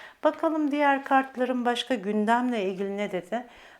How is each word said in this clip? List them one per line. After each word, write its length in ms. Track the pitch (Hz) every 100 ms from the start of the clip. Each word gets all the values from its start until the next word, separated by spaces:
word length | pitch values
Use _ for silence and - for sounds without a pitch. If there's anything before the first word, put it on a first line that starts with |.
| - -
Bakalım 460 | 311 302 330 311 302
diğer 340 | 294 285 269
kartların 600 | 269 269 262 240 247 254
başka 300 | 240 233 -
gündemle 680 | 240 190 214 214 240 247 233
ilgili 340 | 190 185 196 196
ne 160 | 202
dedi? 340 | 185 180 233 247 - - -